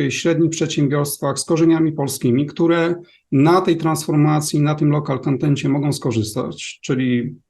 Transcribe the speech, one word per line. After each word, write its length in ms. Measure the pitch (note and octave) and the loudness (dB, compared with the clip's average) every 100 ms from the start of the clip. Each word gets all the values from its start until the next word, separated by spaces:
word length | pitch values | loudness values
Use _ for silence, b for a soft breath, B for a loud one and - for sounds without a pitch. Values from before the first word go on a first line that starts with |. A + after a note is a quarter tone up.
| C#3 | -4
średnich 400 | - E3+ D#3+ E3 | 0 0 2 0
przedsiębiorstwach 920 | D#3+ D3+ - C#3+ C#3+ C#3+ - C#3+ C#3 | 0 -4 0 0 0 -2 -4 -4 -4
z 60 | - | -2
korzeniami 460 | D#3+ E3 E3 D#3+ | 2 4 4 2
polskimi, 540 | D3+ C#3 - C3 B2 D3 | 0 -4 -2 0 0 -2
które 500 | - E3 E3+ E3 F3 B B _ | 0 2 2 0 -2 B B _
na 300 | C3+ D3+ F#3 | 2 4 4
tej 160 | F#3 E3 | 2 0
transformacji, 840 | E3 D3+ - D3+ D3 D3+ D3 D3+ | 0 -2 0 2 4 2 0 0
na 140 | D3 D3+ | 0 2
tym 160 | D3+ | 2
local 280 | D3 D3 C3 | 0 -2 -4
contencie 500 | A#2+ C3 D3+ C#3 C#3+ | -2 0 0 0 0
mogą 240 | C#3+ C#3+ | 0 -2
skorzystać, 840 | - C3+ A2 G#2+ B2 - D#3 - - | -2 -2 -2 -2 -6 -8 -10 -14 -12
czyli 520 | - C3+ C3 B2 A#2+ - | -4 -2 0 -2 -4 -10